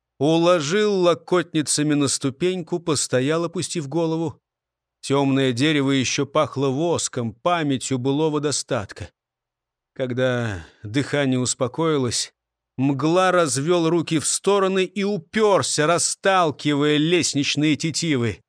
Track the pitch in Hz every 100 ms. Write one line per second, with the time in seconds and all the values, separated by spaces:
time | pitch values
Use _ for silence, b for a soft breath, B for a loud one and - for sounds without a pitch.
0 | _ - 139 160 170 180 143 196 214 202
1 | 175 165 - 180 165 160 143 - 151 147
2 | 139 - 139 - 180 185 170 175 170 143
3 | - 127 131 160 170 175 143 175 139 147
4 | 165 160 165 - _ _ _ _ _ _
5 | - 139 139 135 135 120 147 151 135 135
6 | 123 - 139 151 143 - 139 131 170 151
7 | - - 117 104 175 175 147 131 - 131
8 | 127 139 160 151 147 135 - 127 98 -
9 | 95 _ _ _ _ _ _ _ _ -
10 | 131 123 127 123 117 95 80 B 107 117
11 | 143 143 139 127 123 - 127 - 165 151
12 | 123 - - _ _ _ _ - 135 143
13 | 151 175 185 180 165 123 147 180 160 170
14 | 156 156 - - - 202 190 190 185 208
15 | 196 208 160 220 214 185 127 - 151 170
16 | - - 196 190 170 - 147 147 147 151
17 | 156 175 147 139 139 - 151 139 165 139
18 | 165 139 117 92